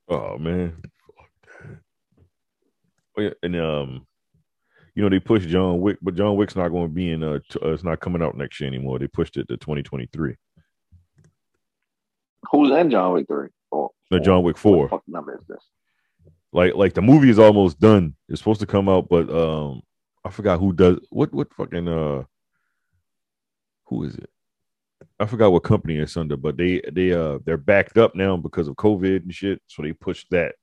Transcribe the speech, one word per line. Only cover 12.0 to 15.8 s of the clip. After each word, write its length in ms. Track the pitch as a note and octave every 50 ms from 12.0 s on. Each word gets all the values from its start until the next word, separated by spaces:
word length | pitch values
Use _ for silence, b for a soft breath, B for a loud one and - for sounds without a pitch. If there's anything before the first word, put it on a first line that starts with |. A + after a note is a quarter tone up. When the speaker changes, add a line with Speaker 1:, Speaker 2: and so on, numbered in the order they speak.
| _ _ _ _ _ _ _ _ - -
Speaker 2:
Who's 200 | - C#3+ D3 C#3
in 180 | C3+ D#3 F3 D#3+
John 240 | A#2+ G2 F#2 F#2 F2+
Wick 140 | E2 C#2 -
three? 220 | D2+ C#2+ C#2 C#2+ _ _ _ _
Oh, 200 | - D2+ C#2+ - - _ _ _
Speaker 1:
No, 80 | F#2+ F2+
John 220 | D2 F#2+ F#2 F2+
Wick 160 | F2+ E2+ D#2 -
four. 200 | - G#2+ G2 E2
Speaker 2:
what 60 | C#2+
the 40 | C#2 - F2+
fuck 60 | - -
number 280 | D#2+ E2 D2 C#2+ C2 -
is 60 | - _
this? 160 | - - - _ _ _